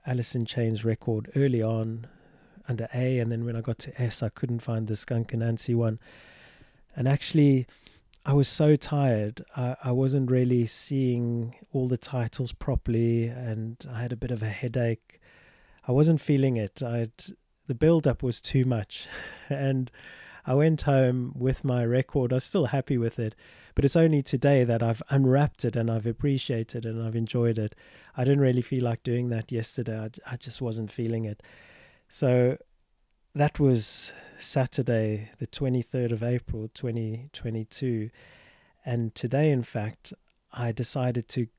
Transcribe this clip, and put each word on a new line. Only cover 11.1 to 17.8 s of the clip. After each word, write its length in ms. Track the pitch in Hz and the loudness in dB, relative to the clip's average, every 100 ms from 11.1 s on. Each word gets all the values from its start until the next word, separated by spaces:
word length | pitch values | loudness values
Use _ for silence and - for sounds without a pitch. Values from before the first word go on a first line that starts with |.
| 120 120 117 117 - - | 0 0 -2 -4 -10 -6
all 160 | 135 127 | -2 0
the 100 | 123 | -2
titles 540 | - 127 117 - 123 | -2 -4 -4 -4 -8
properly, 760 | - - 123 - 113 117 117 117 | -6 -6 -4 -2 0 2 2 -2
and 580 | 123 120 110 113 120 139 | -6 -8 -6 -8 -12 -12
I 80 | 117 | -8
had 120 | 120 | -6
a 40 | 120 | -6
bit 140 | 123 | -6
of 140 | 117 | -4
a 40 | 110 | -4
headache. 720 | 104 123 123 120 113 _ _ _ _ _ _ _ _ - | -4 -4 0 0 -2 _ _ _ _ _ _ _ _ 0
I 40 | |
wasn't 280 | 127 156 160 | 4 4 4
feeling 360 | - 143 135 120 | 2 2 2 0
it. 280 | 101 - | -4 -6
I'd, 260 | 123 120 113 - - - _ _ - | -6 -4 -4 -8 -20 -20 _ _ -10
the 80 | |
build-up 480 | 123 | 2